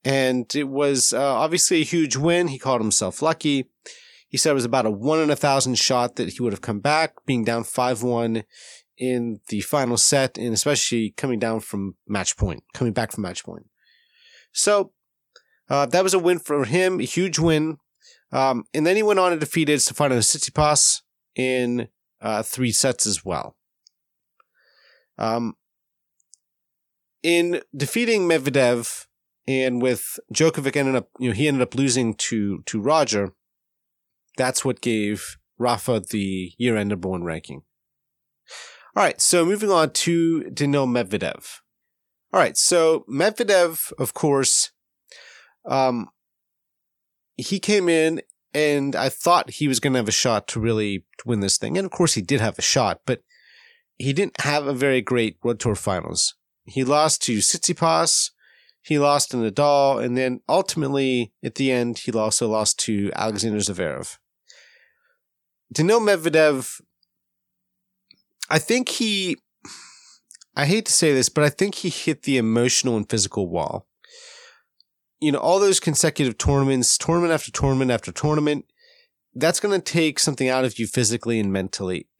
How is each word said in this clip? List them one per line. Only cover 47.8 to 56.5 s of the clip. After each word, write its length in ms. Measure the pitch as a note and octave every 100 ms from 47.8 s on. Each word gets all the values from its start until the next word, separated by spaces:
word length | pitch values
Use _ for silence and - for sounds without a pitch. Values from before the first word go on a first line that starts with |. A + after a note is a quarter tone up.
| F3
in, 320 | D#3+ D#3+ D#3+ - _ _
and 420 | D3 D3+ C#3+ C#3 E2
I 140 | C3
thought 420 | - E3+ F3 -
he 160 | - D3
was 120 | A#2
gonna 180 | C#3+ B2+
have 100 | G#2+
a 40 |
shot 360 | - B2+ G#2+ -
to 100 | A2+
really 460 | A2+ A2 G#2 F#2+ - - A#2
win 160 | G#2+
this 160 | G2 -
thing. 200 | A2 F3
And 80 | F#3+
of 60 |
course, 220 | - E3
he 80 | A2
did 180 | F2+ C3+
have 180 | A2+ -
a 60 |
shot, 380 | - C#3 G#2 - -
but 180 | A#2+ _ _ _ - - _ _ -
he 160 | C3+
didn't 280 | C#3+ G3 -
have 260 | D3 D3 C#3+
a 60 |
very 280 | B2+ C#3 B2+
great 360 | - B2 A2 -
World 160 | A#2+ A2+
Tour 160 | A#2 G2
Finals. 600 | G#2 F2+ D#2+ E2+ - - _